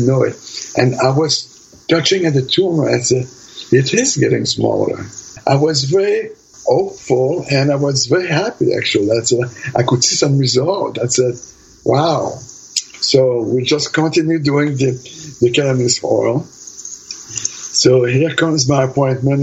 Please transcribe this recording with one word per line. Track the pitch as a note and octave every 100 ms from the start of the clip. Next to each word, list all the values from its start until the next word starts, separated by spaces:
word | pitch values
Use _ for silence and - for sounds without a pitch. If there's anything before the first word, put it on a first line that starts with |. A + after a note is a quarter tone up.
| B2
know | C3
it. | A2+ - - - - -
And | B2+ -
I | C3
was | C3+ D#3+ - - - - - -
touching | E3 C#3+ F#3+
at | E3
the | C#3
tumor, | C3 - F#3+ E3 A#2
I | A#2+
said, | B2+ C3 B2+ - - - -
"It | C3 C3
is | G#3+ B3+ D3
getting | A#2 A#2 A2+
smaller." | A2 A2+ G#2 - - G2 - - - -
I | C#3
was | D#3 D3
very | C3+ F#3+ G3+ A3 G#3+ - _ - -
hopeful, | - G4 - - B2+ C3 E3+ C3+
and | C3+ C#3
I | C#3
was | C#3+ C3+ A#2
very | F3 F3
happy, | D#3 G#3+ - -
actually. | G2+ - A2 G2+
I | A2+
said, | - A#2+ B2+ - - -
I |
could | B2+ B2+
see | - -
some | D3 C#3
result. | B2+ A#2+ D#3 G3 A#2+ A2
I | A#2+
said, | - B2+ A#2+ - - - -
"Wow." | - C3 E3 C#3+ - - - - - - - -
So | - C3+ C3 A#2+
we | A2 B2+
just | B2+ D3 -
continued | - D#3+ E3 D#3 E3
doing | C#3+ C#3+ D3 C3
the, | C3+ B2+ - - D3+ C3
the | A#2+
cannabis | C3 C#3 B2+ A#2+ -
oil. | - G#2+ A2+ C3 - - - - - - - - - - - - -
So | - B2+ B2+
here | A#2+ C3 D#3+
comes | C3+ E3 D#3 B2+
my | C#3
appointment | C3 C#3+ C3+ B2+ C3+ C#3